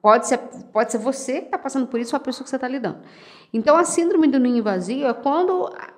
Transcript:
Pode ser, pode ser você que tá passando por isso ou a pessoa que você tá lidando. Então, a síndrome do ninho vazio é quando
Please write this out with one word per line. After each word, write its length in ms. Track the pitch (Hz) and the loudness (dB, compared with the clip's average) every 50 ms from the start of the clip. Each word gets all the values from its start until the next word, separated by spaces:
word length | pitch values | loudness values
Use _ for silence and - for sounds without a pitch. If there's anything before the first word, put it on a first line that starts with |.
Pode 260 | - 311 - 233 233 | 8 6 6 6 4
ser, 120 | - 254 240 - - - - - - | 0 -2 -2 -2 -10 -16 -18 -20 -4
pode 180 | - 214 233 226 | 0 0 0 0
ser 60 | - | -2
você 460 | 226 208 262 269 269 - - 254 285 | -2 -2 -2 -4 -4 -4 -4 -4 -6
que 80 | 277 - | -4 -6
tá 80 | - - | -8 -6
passando 280 | - 277 - 269 254 | -6 -4 -4 -4 -4
por 140 | 233 - 233 | -2 -2 -4
isso 160 | 240 233 - | -4 -2 -4
ou 0 | |
a 80 | 277 269 | -4 -4
pessoa 180 | 262 247 - | -4 -8 -8
que 60 | 262 - | -8 -8
você 100 | - 254 | -6 -6
tá 80 | - | -6
lidando. 360 | 247 254 285 233 180 - - - - - - - - - - - _ | -6 -6 -4 -6 -6 -8 -8 -16 -20 -20 -20 -20 -20 -20 -20 -18 _
Então, 240 | - 226 214 294 294 | -4 0 4 4 6
a 80 | 330 349 | 6 4
síndrome 440 | 330 - - 339 339 427 330 320 294 | 2 2 0 2 2 4 4 4 4
do 100 | 262 269 | 4 4
ninho 240 | 247 247 247 240 | 2 2 2 0
vazio 440 | 214 208 196 185 175 185 240 269 285 | 0 0 -2 -2 -4 -4 -4 -2 -2
é 60 | 254 | -2
quando 580 | 233 262 - 277 285 330 370 370 370 370 - - - - - - - | -2 -2 -2 0 0 2 2 0 0 -2 -2 -4 -8 -14 -18 -18 -20